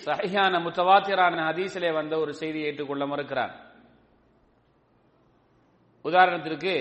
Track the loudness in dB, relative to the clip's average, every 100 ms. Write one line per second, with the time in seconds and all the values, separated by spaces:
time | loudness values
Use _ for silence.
0 | -4 -4 -2 0 2 0 -2 0 6 6
1 | 4 2 2 2 -4 -2 -4 -2 -2 -2
2 | -2 -2 -4 -4 -8 -6 -6 -6 -6 -4
3 | -4 -4 -4 -4 -4 -6 -20 -20 -20 _
4 | _ _ _ _ _ _ _ _ _ _
5 | _ _ _ _ _ _ _ _ _ _
6 | 2 6 6 4 -6 -4 -2 -2